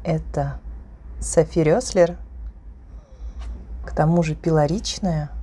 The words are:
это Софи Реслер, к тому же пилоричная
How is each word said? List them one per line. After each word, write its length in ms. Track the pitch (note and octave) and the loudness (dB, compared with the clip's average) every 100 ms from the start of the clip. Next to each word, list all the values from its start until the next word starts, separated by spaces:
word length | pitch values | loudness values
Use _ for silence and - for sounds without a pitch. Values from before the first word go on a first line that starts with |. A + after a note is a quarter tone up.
это 560 | F3+ D#3 - - C#3 C3+ - - - - - - | 0 -2 -2 -2 -2 -4 -10 -14 -16 -18 -14 -8
Софи 440 | - - D#3+ F3 | 2 2 4 4
Реслер, 560 | D3+ G3 - F#3+ E3+ F3 - - - - - - - - - - - - - - - - - | 4 4 2 4 4 2 -12 -12 -12 -14 -18 -18 -18 -18 -18 -12 -12 -10 -10 -10 -10 -10 -6
к 80 | - | 2
тому 260 | D#3 E3+ | 4 4
же 120 | D#3 | 2
пилоричная 960 | D3+ E3 D#3+ D3 F#3 - - F#3+ D#3 D3+ - | 0 2 4 4 0 -4 -2 0 0 -2 -6